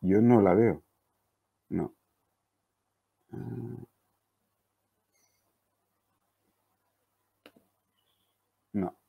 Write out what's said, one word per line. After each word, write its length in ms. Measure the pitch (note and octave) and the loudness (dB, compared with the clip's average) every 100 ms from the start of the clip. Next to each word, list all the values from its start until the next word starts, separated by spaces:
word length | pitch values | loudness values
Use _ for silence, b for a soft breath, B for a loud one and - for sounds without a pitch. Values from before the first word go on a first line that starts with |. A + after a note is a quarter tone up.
yo 200 | F#2 G2+ | 0 2
no 180 | A#2 A#2+ | 4 4
la 140 | G2 | 4
veo. 280 | F#2 A#2 D#2 - _ _ _ _ _ _ _ _ | 4 2 -2 -8 _ _ _ _ _ _ _ _
No. 260 | F2+ - - _ _ _ _ _ _ _ _ _ _ _ _ _ | -8 -8 -12 _ _ _ _ _ _ _ _ _ _ _ _ _
Ah. 520 | B2 - A#2 A#2 A#2+ - _ _ _ _ _ _ _ _ _ _ _ _ _ _ _ _ _ _ _ _ _ _ _ _ _ _ _ _ _ _ _ _ _ _ _ - _ _ _ _ _ _ _ _ _ _ _ _ | -16 -14 -12 -12 -16 -20 _ _ _ _ _ _ _ _ _ _ _ _ _ _ _ _ _ _ _ _ _ _ _ _ _ _ _ _ _ _ _ _ _ _ _ -20 _ _ _ _ _ _ _ _ _ _ _ _
No. 240 | G#2 F#2 - | -8 -6 -10